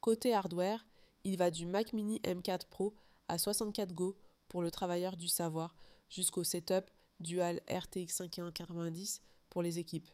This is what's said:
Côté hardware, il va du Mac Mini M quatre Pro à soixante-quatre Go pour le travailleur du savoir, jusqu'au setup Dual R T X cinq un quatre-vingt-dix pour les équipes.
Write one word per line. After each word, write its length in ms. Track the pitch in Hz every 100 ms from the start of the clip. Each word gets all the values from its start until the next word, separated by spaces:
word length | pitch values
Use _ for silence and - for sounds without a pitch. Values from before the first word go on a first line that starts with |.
Côté 320 | - 226 254
hardware, 520 | 220 190 175 185 226 - - - _
il 140 | 196 190
va 120 | 175
du 160 | 165 170
Mac 280 | 190 226
Mini 260 | 220 208 220
M 180 | - 180
quatre 260 | 185 185 -
Pro 260 | - 196 208 - - _
à 100 | 165
soixante-quatre 560 | 202 202 214 208 196
Go 240 | 170 185 196 - _ _
pour 140 | 175
le 80 | 170
travailleur 480 | - 185 175 185 185
du 100 | 175
savoir, 440 | - 170 160 165 - - - _
jusqu'au 340 | - 180 -
setup 480 | 165 180 170 190 190 _ _ _
Dual 420 | 165 175 175 170 -
R 180 | 185 -
T 140 | 190
X 140 | 170 -
cinq 220 | 180 -
un 120 | 175
quatre-vingt-dix 680 | 165 170 170 170 165 202 - - - _
pour 120 | -
les 180 | 170 165
équipes. 300 | 165 160 -